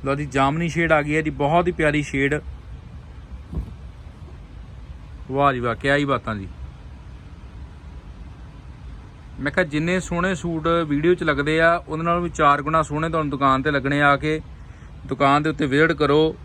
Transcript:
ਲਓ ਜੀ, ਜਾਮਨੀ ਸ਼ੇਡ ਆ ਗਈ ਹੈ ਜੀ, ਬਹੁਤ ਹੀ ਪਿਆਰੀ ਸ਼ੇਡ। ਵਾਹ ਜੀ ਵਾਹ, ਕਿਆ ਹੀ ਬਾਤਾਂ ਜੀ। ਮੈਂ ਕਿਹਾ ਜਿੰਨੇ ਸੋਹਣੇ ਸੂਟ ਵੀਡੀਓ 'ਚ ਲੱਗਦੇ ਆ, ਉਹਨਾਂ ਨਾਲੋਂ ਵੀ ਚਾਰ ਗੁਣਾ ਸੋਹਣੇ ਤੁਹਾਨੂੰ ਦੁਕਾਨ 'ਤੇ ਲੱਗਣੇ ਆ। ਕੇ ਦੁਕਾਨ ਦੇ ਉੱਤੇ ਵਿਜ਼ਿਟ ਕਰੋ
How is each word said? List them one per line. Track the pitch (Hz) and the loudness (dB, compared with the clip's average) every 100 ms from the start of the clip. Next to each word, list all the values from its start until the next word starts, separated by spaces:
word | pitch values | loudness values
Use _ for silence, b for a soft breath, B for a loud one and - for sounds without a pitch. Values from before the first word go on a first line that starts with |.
| 135 | -2
ਲਓ | 143 | -2
ਜੀ, | 151 | 0
ਜਾਮਨੀ | 139 139 156 170 | 2 2 2 0
ਸ਼ੇਡ | 156 170 | 0 4
ਆ | 156 | 4
ਗਈ | 147 151 | 4 0
ਹੈ | |
ਜੀ, | 156 | 0
ਬਹੁਤ | 135 143 165 175 | 0 4 4 2
ਹੀ | |
ਪਿਆਰੀ | 170 156 151 | 2 2 2
ਸ਼ੇਡ। | 147 135 139 147 - - - - - - - - - - - - - - - - - - - - - - - - - - - - - | -2 0 0 0 -4 -14 -14 -16 -16 -18 -16 -18 -16 -16 -8 -8 -8 -12 -16 -16 -18 -18 -16 -16 -16 -16 -16 -16 -16 -16 -16 -16 -6
ਵਾਹ | 135 143 | 2 2
ਜੀ | 131 | 4
ਵਾਹ, | 120 113 | -2 0
ਕਿਆ | 139 143 | 2 2
ਹੀ | 143 | 2
ਬਾਤਾਂ | 131 - 104 | 0 -2 -6
ਜੀ। | 95 - - - - - - - - - - - - - - - - - - - - - - - - - - - - - | -8 -12 -14 -14 -18 -18 -18 -18 -18 -18 -18 -16 -16 -16 -16 -16 -16 -16 -16 -16 -16 -16 -18 -16 -16 -16 -16 -18 -16 -6
ਮੈਂ | 135 | -2
ਕਿਹਾ | - 175 | 0 0
ਜਿੰਨੇ | 151 165 185 | 0 0 0
ਸੋਹਣੇ | 175 175 180 185 | 0 -2 0 -2
ਸੂਟ | 175 160 156 170 156 | -2 -2 2 2 2
ਵੀਡੀਓ | 143 165 180 | 2 4 2
'ਚ | |
ਲੱਗਦੇ | 165 143 143 160 | 2 0 2 4
ਆ, | 165 170 | 4 4
ਉਹਨਾਂ | - 156 | -2 -4
ਨਾਲੋਂ | 165 175 | 0 0
ਵੀ | 175 | 0
ਚਾਰ | - 151 143 | 4 4 4
ਗੁਣਾ | 143 160 | 4 0
ਸੋਹਣੇ | 151 147 165 | 2 -2 -2
ਤੁਹਾਨੂੰ | 160 147 | 0 -2
ਦੁਕਾਨ | 139 139 131 | 2 4 4
'ਤੇ | 143 | 2
ਲੱਗਣੇ | 143 135 143 | 0 0 4
ਆ। | 143 139 | 4 4
ਕੇ | 151 156 - B B B B - - | 2 -2 -6 B B B B -16 -8
ਦੁਕਾਨ | - 139 143 | 2 4 4
ਦੇ | 151 | 2
ਉੱਤੇ | 151 151 | 0 2
ਵਿਜ਼ਿਟ | 139 160 | 4 4
ਕਰੋ | 151 147 147 160 - | 4 4 6 4 0